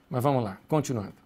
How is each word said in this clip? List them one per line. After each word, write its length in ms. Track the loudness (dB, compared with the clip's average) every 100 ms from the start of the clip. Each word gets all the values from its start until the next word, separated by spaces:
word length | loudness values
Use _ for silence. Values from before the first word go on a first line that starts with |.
| -6
Mas 140 | 0
vamos 200 | 2 2
lá, 140 | 0 -6 0
continuando. 460 | 0 0 -4 -6 -12